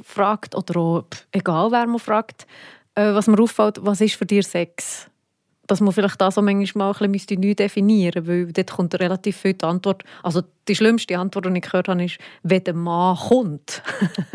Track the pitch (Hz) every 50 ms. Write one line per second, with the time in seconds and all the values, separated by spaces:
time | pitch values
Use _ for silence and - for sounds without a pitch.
0 | - - - 220 196 202 214 208 - - - - - - 175 175 165 170 165 165
1 | - - - - - _ - 196 - 185 165 160 196 226 240 240 240 233 233 226
2 | - - 214 220 220 - - _ - _ - - - - - _ _ _ - 208
3 | 208 208 202 214 208 226 214 202 233 226 - - 214 214 - - - 208 202 175
4 | 214 208 - - 202 - 208 202 185 - - 175 170 170 - - - - - -
5 | - - _ _ _ _ _ _ _ _ _ _ _ - 196 - 208 196 180 214
6 | 196 196 - - 190 190 - 214 208 202 196 196 196 185 - 208 196 196 202 -
7 | 208 196 196 190 - - 202 180 190 202 202 - 202 202 - 208 196 208 220 208
8 | 180 170 - 175 160 170 175 180 180 170 160 190 185 - - - 185 165 - 180
9 | 185 175 190 185 - 208 185 - - 190 190 - 165 160 175 180 185 196 190 190
10 | - - - - - 180 143 180 - _ _ _ - - 196 - 220 226 233 220
11 | - - 180 180 185 190 - 196 185 185 185 180 - - - 180 180 196 180 175
12 | 180 175 - - - - - - - 165 190 185 185 185 160 170 170 175 170 175
13 | 180 185 180 - - - 240 262 233 165 147 147 _ - - - - - - -
14 | 202 160 - - 151 - -